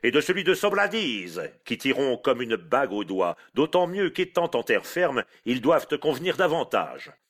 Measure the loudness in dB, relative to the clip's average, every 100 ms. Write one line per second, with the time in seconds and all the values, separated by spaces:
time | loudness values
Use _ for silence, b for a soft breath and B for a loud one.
0 | 2 2 0 0 0 0 0 0 0 -2
1 | -4 -4 -8 -8 -10 _ -8 -4 -2 0
2 | 0 0 0 0 0 -4 0 0 0 -2
3 | -4 0 0 -2 B 0 2 2 2 0
4 | -2 -2 -2 0 0 -2 2 0 0 0
5 | 0 0 -4 b -4 0 4 2 2 -2
6 | 0 0 -2 0 2 2 0 -2 -2 -8
7 | -16 -20